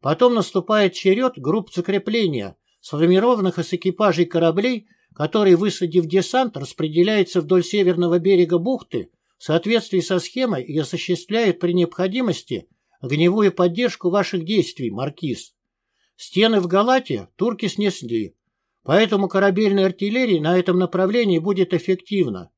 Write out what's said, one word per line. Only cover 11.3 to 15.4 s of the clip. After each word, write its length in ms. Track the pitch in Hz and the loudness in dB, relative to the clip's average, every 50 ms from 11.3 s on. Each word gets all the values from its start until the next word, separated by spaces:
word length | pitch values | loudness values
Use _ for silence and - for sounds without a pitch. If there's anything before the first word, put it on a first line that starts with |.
| 208 226 233 208 180 - | -2 0 0 0 0 0
при 140 | - 175 175 | -2 -2 0
необходимости 960 | 180 170 170 - - 185 190 196 254 254 220 156 - - - 131 98 - _ _ _ _ _ _ _ | 0 0 -2 -2 -4 -4 -4 -2 -2 -2 -2 -4 -4 -6 -10 -10 -10 -10 _ _ _ _ _ _ _
огневую 500 | - 123 139 151 165 175 190 214 208 196 | -8 -6 -2 2 2 2 4 4 2 2
поддержку 580 | 185 - 180 180 170 190 247 240 - - - 180 | 2 2 0 0 0 0 -2 -2 -4 -2 -4 0
ваших 360 | 175 202 190 - - 180 165 | 0 0 -2 -2 -4 -6 -4
действий, 460 | 165 220 208 165 - - - 131 113 | -2 0 0 0 -2 -4 -8 -8 -6
маркиз. 640 | 98 104 131 143 147 - - 147 120 - | -6 -6 -8 -8 -8 -8 -6 -6 -6 -6